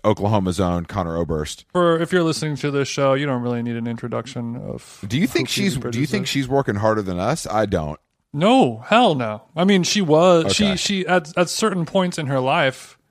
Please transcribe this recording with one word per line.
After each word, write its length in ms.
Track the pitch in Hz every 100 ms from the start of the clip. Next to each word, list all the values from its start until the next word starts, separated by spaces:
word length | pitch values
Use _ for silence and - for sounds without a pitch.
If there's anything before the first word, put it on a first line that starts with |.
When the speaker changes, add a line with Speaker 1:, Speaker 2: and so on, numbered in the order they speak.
| 107
Speaker 1:
Oklahoma's 540 | 104 101 110 92 87
own 260 | 90 87 85
Connor 320 | 104 85 82
Oberst. 480 | 82 78 76 - -
Speaker 2:
For, 260 | 180 175 165
if 120 | 165
you're 120 | 180
listening 320 | 165 151 156 139
to 140 | 147
this 160 | 139 135
show, 260 | - 139
you 120 | 135 143
don't 160 | 127
really 220 | 120 120
need 120 | 120 117
an 120 | 117
introduction 680 | 117 123 120 113 127 117 120
of 480 | - - - - 101
Speaker 1:
Do 100 | 120
you 80 | 190
think 220 | - 127
Speaker 2:
who 40 | -
Phoebe 100 | 196
Speaker 1:
she's, 80 |
do 40 | 147
you 40 |
Speaker 2:
Bridgers 300 | 123 117 151
Speaker 1:
think 120 | 208
Speaker 2:
is. 60 | 170
Speaker 1:
she's 180 | 139 131
working 280 | 139 135 101
harder 260 | 110 107
than 180 | 95 87
us? 280 | 101 160 -
I 180 | 107 104
don't. 340 | 92 76 76 _ _ _
Speaker 2:
No, 460 | 143 185 262 156 113 -
hell 300 | 220 240 147
no. 280 | 113 107 - 151
I 80 |
mean, 200 | 185 196
she 180 | 165 208
was, 520 | 175 151 180 175 165
she, 120 | 196 208
Speaker 1:
Okay. 100 | 190
Speaker 2:
she, 320 | - 196 175
at, 280 | 180 151 170
at 120 | 175
certain 360 | - 220 196 160
points 320 | 196 180 175
in 100 | 139
her 140 | 139
life 560 | 127 165 139 - - _ _